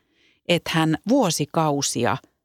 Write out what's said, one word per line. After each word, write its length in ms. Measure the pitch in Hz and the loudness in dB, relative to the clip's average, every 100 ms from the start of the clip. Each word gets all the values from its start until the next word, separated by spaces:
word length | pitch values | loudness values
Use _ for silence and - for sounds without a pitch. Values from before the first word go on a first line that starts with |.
| _ _ _ _ - | _ _ _ _ -2
että 240 | 170 - | -2 -2
hän 240 | 165 160 156 - | 0 0 0 0
vuosikausia 1080 | 277 202 - 147 - 156 143 135 127 117 110 - _ | 2 2 0 -2 0 0 0 -2 -2 -2 -2 -6 _